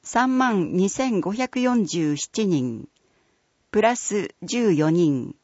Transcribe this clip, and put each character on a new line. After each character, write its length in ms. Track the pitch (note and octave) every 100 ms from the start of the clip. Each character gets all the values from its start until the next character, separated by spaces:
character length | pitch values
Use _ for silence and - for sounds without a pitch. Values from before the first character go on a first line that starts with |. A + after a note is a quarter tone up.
三 340 | - A#3 B3+ B3+
万 360 | B3+ G#3 D#3+
二 160 | F#3 G3
千 300 | - C4 G#3
五 120 | E3
百 260 | G#3+ B3+ B3+
四 260 | B3+ A#3+ F3+
十 300 | E3+ D3+ C#3+
七 300 | - - G#3
人。 420 | D#3 B2+ A2 C3+ _ _ _ _ _ _ _ _
プ 100 | G#3
ラ 140 | A3 A#3+
ス 400 | - G3+ F3+ -
十 300 | - A#3+ A3+
四 180 | D#3 D#3
人。 440 | E3 E3+ C3+ - -